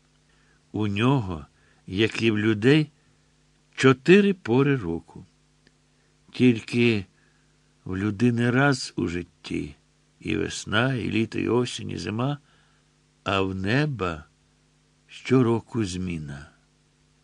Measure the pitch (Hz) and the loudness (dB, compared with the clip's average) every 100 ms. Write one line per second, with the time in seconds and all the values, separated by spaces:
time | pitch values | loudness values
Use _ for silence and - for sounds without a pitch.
0 | _ _ _ _ _ _ _ 104 107 101 | _ _ _ _ _ _ _ -4 -2 0
1 | 123 139 92 80 71 _ _ _ - 95 | 2 2 -2 -8 -12 _ _ _ -6 0
2 | 110 - 113 107 110 107 123 156 151 _ | 0 2 0 2 0 2 4 4 2 _
3 | _ _ _ _ _ _ _ - 131 131 | _ _ _ _ _ _ _ 2 4 4
4 | - 196 202 190 - 127 143 135 85 82 | 6 6 6 0 0 2 2 0 -4 -8
5 | - 90 92 _ _ _ _ _ _ _ | -10 -20 -20 _ _ _ _ _ _ _
6 | _ _ _ - 123 110 - 120 120 107 | _ _ _ 2 4 4 0 0 2 0
7 | 95 _ _ _ _ _ _ _ - 95 | -4 _ _ _ _ _ _ _ -8 -4
8 | 104 101 120 117 120 123 143 131 - - | -4 0 0 2 2 2 2 0 -4 -6
9 | 92 87 87 _ - 82 76 - _ _ | -4 -4 -10 _ -10 -8 -8 -14 _ _
10 | _ _ 92 90 87 - - 104 131 127 | _ _ -6 -4 -4 -8 -4 0 0 -2
11 | 92 104 110 95 95 117 120 - 101 92 | -2 -2 -2 -4 -2 -2 -2 -8 -10 -10
12 | 90 110 135 143 _ _ _ _ _ _ | -6 -4 -4 -6 _ _ _ _ _ _
13 | _ _ - 98 95 95 95 131 151 117 | _ _ -2 0 0 -2 -2 0 0 -2
14 | 90 78 - _ _ _ _ _ _ _ | -4 -6 -12 _ _ _ _ _ _ _
15 | _ - - 131 117 117 - 120 98 90 | _ -12 0 2 4 0 -2 -4 -4 -4
16 | 92 82 73 71 71 _ _ _ _ _ | -6 -8 -10 -14 -18 _ _ _ _ _
17 | _ _ | _ _